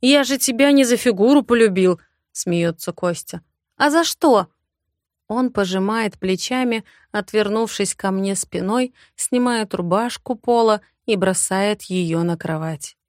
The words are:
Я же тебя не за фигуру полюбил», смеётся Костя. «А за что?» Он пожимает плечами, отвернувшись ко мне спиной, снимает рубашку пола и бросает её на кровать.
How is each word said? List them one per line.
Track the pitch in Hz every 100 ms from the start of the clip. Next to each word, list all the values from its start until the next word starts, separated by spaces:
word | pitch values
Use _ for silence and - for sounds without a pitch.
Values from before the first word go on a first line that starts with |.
Я | 254 285 262
же | 269
тебя | - 233 285
не | 277
за | 254 240
фигуру | 254 196 214 294
полюбил», | 233 233 226 185 185 175 _ _ _
смеётся | - - 170 170 165 -
Костя. | 170 180 170 - 175 _ _ _ _
«А | 294
за | 302
что?» | 330 - 330 226 180 _ _ _ _ _ _ _ _
Он | 220 254
пожимает | - 190 190 196 220 220 -
плечами, | 190 185 - 254 247 226 214 _ _
отвернувшись | 208 202 214 208 214 226 - 196 -
ко | 196
мне | 190 196 196
спиной, | - 180 185 233 254 _ _ _
снимает | - 247 247 233 214
рубашку | - 175 185 240 - - 240
пола | - 240 226 214 _ _ -
и | 208
бросает | 190 185 - 190 202 208
её | - 185 170 165
на | 170 170
кровать. | 165 156 160 156 - _